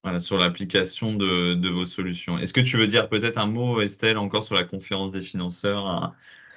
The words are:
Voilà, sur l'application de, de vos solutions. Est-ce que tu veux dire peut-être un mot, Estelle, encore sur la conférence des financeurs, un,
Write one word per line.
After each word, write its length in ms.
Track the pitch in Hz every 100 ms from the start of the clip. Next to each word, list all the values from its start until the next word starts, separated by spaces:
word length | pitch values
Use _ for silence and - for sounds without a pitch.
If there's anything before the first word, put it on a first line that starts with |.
Voilà, 160 | 95 87
sur 180 | 87 98
l'application 760 | 90 87 92 98 92 - 113
de, 400 | 107 95 90 87
de 140 | 90 90
vos 160 | 90
solutions. 540 | 90 - 90 87 - 87
Est-ce 140 | -
que 80 | 131
tu 160 | 127 120
veux 100 | 110
dire 200 | 110 110
peut-être 300 | 110 113 113
un 80 |
mot, 360 | 104 113 123 113
Estelle, 360 | 104 - 113 110
encore 260 | 98 107
sur 120 | -
la 80 | 95
conférence 480 | 87 98 - 95 95
des 100 | 95
financeurs, 640 | 92 95 90 87 101 101
un, 300 | 98 85 85 - - - -